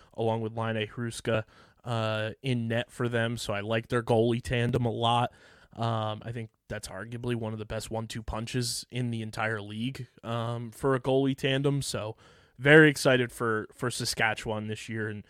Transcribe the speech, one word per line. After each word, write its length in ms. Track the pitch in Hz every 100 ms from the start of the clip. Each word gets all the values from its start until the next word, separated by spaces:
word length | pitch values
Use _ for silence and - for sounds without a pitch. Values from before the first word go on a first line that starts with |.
| - -
along 260 | 113 113
with 160 | 110 113
Laine 300 | 113 110 107
Hruska, 560 | - 117 - - 113 - - - _
uh, 480 | - 117 110 107 107 -
in 260 | 135 123 113
net 220 | 117 -
for 180 | - 120
them. 300 | 117 113 120
So 160 | -
I 60 | 101
like 300 | 104 113 113
their 120 | 123
goalie 400 | 113 117 117 120
tandem 440 | - 123 120 123 120
a 60 |
lot. 400 | 113 117 120 123 - - - _ -
Um, 480 | 117 113 107 107 117
I 60 |
think 180 | 120 110 _ -
that's 200 | 104 -
arguably 480 | 92 110 120 120 120
one 180 | 110
of 60 | 110
the 60 | 104
best 260 | 110 -
one-two 320 | 110 113 117
punches 640 | 110 110 117 131 117 117 -
in 220 | 117 123
the 100 | 113
entire 400 | 110 113 110 110
league, 460 | 101 107 120 131 123 _
um, 480 | 110 117 117 120 120
for 240 | 107 139 131
a 40 |
goalie 380 | 131 135 139 131
tandem. 460 | 139 135 143 143
So 340 | 135 110 107 - - - _ -
very 320 | 135 156 151
excited 420 | 139 143 127 120
for, 360 | - 117 107 101
for 160 | - 123
Saskatchewan 760 | - 117 - 113 107 117 107 107
this 200 | 107 -
year 200 | 110 107
and 160 | 104